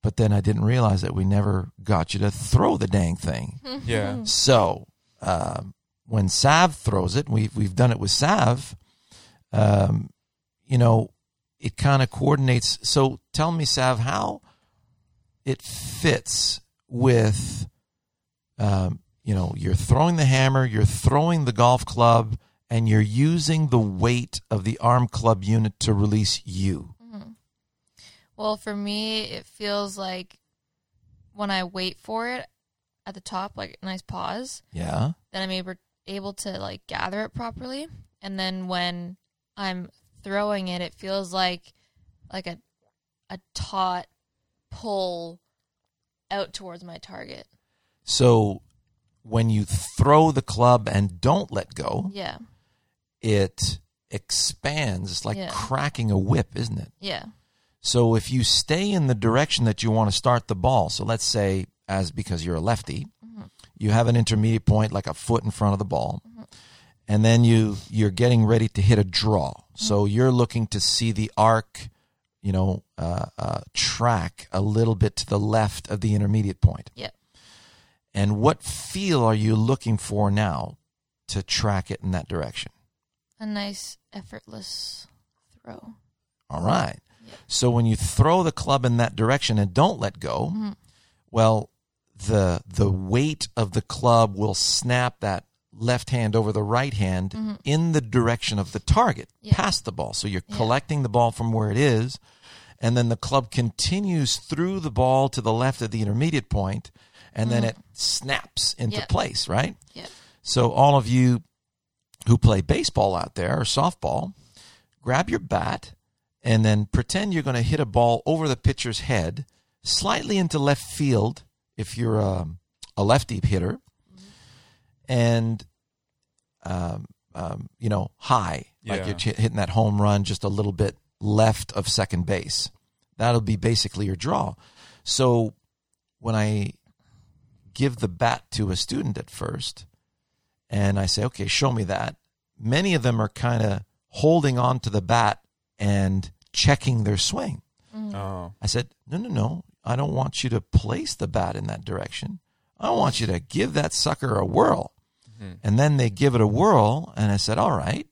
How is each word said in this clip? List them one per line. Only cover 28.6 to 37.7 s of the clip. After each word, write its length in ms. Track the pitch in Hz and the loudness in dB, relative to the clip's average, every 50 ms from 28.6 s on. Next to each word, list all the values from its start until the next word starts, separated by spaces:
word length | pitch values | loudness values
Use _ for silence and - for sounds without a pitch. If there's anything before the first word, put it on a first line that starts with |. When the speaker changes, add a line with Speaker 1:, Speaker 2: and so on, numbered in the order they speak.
| - 214 208 | -6 -8 -6
Speaker 2:
me, 460 | 202 202 208 208 214 214 220 220 220 | -6 -4 -4 -4 -4 -4 -4 -4 -4
it 240 | 214 208 - - - | -6 -6 -10 -12 -14
feels 520 | - _ - 208 202 202 202 202 202 190 | -16 _ -8 -6 -4 -2 -2 -4 -6 -8
like 420 | 196 190 185 185 185 185 _ _ _ _ _ _ _ _ _ _ _ _ _ _ _ _ _ _ _ _ _ _ | -8 -8 -8 -8 -10 -12 _ _ _ _ _ _ _ _ _ _ _ _ _ _ _ _ _ _ _ _ _ _
when 180 | 208 208 202 | -8 -4 -2
I 120 | 196 185 185 | -2 -2 -4
wait 340 | 175 196 - 185 185 - _ | -4 -6 -6 -6 -6 -8 _
for 280 | _ - 220 226 226 240 | _ -8 -6 -6 -4 -6
it 160 | 247 254 - _ _ _ _ _ _ _ _ _ _ _ _ | -8 -8 -10 _ _ _ _ _ _ _ _ _ _ _ _
at 80 | 196 196 | -18 -18
the 80 | 190 | -16
top, 320 | _ - 214 185 190 208 - | _ -10 -8 -8 -8 -8 -10
like, 220 | - 196 - - _ | -12 -14 -14 -14 _
a 40 | - | -10
nice 160 | 190 185 185 | -10 -10 -10
pause, 600 | - - - 180 180 - 180 226 254 262 - - _ _ | -12 -12 -10 -8 -6 -6 -6 -8 -10 -12 -14 -18 _ _
Speaker 1:
Yeah. 400 | - - - 82 78 - 113 147 170 _ _ _ - | -10 -8 -6 -4 -2 -2 -2 -2 -4 _ _ _ -10
Speaker 2:
then 80 | 190 190 | -8 -8
I'm 80 | 190 | -6
able, 220 | 185 185 180 185 185 _ _ _ _ _ _ | -6 -8 -8 -10 -14 _ _ _ _ _ _
able 260 | - 196 196 190 202 196 | -12 -12 -10 -10 -10 -12
to, 240 | - - 208 185 190 | -10 -10 -10 -8 -8
like, 260 | 190 196 - - _ | -10 -10 -12 -14 _
gather 360 | - - - - 185 190 208 220 | -10 -8 -6 -6 -4 -6 -6 -8
it 80 | 226 _ | -8 _
properly. 540 | 240 240 233 226 - 254 254 | -10 -10 -10 -12 -12 -12 -10